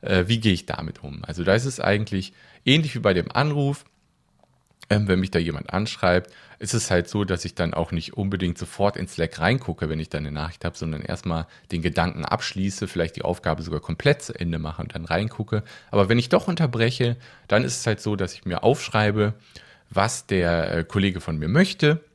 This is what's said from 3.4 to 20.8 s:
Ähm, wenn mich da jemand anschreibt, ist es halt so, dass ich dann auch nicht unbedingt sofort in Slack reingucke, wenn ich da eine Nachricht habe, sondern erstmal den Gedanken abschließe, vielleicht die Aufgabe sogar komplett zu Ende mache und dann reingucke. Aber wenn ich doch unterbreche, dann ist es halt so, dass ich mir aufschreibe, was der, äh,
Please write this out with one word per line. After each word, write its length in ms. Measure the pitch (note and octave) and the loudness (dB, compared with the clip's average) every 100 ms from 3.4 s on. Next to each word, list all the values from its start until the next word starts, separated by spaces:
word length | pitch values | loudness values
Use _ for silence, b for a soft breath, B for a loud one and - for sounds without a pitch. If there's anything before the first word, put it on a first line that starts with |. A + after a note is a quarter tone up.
| D3 D3 C#3 C#3+ - _ _ _ _ _ _ _ _ _ - | 0 2 0 -2 -8 _ _ _ _ _ _ _ _ _ 0
Ähm, 200 | G#2 G#2 | 0 4
wenn 100 | F#2 | 2
mich 140 | F#2 | 2
da 80 | E2+ | 0
jemand 320 | E2 D2 - | 0 -4 -4
anschreibt, 600 | F#2 A2 - F#2 F2+ - B B B | -4 -4 0 4 4 2 B B B
ist 140 | G#2 | -4
es 180 | A#2 - | -2 2
halt 160 | F2+ E2+ | 2 2
so, 160 | G#2 | -2
dass 200 | G2 F2+ | 0 -2
ich 120 | E2+ - | -4 -4
dann 180 | E2+ | -2
auch 160 | D#2 E2 | -2 -2
nicht 220 | E2+ - | -4 -6
unbedingt 440 | - G2 G2 F2+ E2+ | -4 -2 0 -2 -4
sofort 400 | F2 - G2+ - | -10 -2 -2 -2
in 120 | F#2 | -8
Slack 320 | - E2 - | -4 -4 0
reingucke, 480 | E2 C3 - D#2+ D#2 | 0 0 -2 -4 -4
wenn 100 | D#2 | -4
ich 120 | D#2 | -4
da 80 | D2+ | -6
eine 120 | D2+ | -6
Nachricht 340 | D2 D#2 - | -6 -6 -6
habe, 120 | F2 - | -8 -6
sondern 260 | E2 D2+ | -8 -6
erstmal 460 | - - - E2 - B B | -6 -6 -4 -4 -6 B B
den 100 | E2+ | -4
Gedanken 420 | E2 D#2 E2+ - | -2 0 0 -2
abschließe, 640 | D2+ - - - G2 F#2+ G2 | -4 -2 -4 -4 -4 -4 -6
vielleicht 300 | F2+ E2 - | -2 -4 -2
die 60 | |
Aufgabe 400 | - F2 F2 D#2 | -4 -2 -2 -2
sogar 180 | E2 D#2 | -4 -6
komplett 420 | - E2 C#3+ D3 | -6 -2 0 0
zu 160 | - - | -4 -6
Ende 220 | E2+ E2 | -4 -4
mache 200 | D#2 - | -6 -8
und 140 | - | -10
dann 120 | D#2+ E2 | -10 -2
reingucke. 580 | E2 G#2+ - A2 G#2 - B B | 0 0 -6 -4 -4 -4 B B
Aber 180 | G#2 F#2+ | 2 4
wenn 120 | A#2 | 4
ich 80 | A#2+ | 4
doch 180 | - - | 2 2
unterbreche, 720 | E3+ D#3 A#2+ A2+ A#2+ A#2+ A#2+ B B B | 0 0 2 0 2 0 -2 B B B
dann 160 | F2+ | 2
ist 160 | C#2 B2 | 2 -2
es 60 | - | -2
halt 120 | G#2 | -2
so, 140 | - | -2
dass 200 | G#2 F#2 | -2 -4
ich 100 | - | -4
mir 180 | - F2 | -4 2
aufschreibe, 720 | A2+ C#3 - A2 G#2+ G#2+ G#2 G#2+ B B B B B | 4 2 2 2 4 4 2 0 B B B B B
was 320 | - G2+ - - | 0 2 0 -2
der, 480 | F#2+ F2 E2+ D#2+ | 2 4 2 2
äh, 100 | E2+ | -2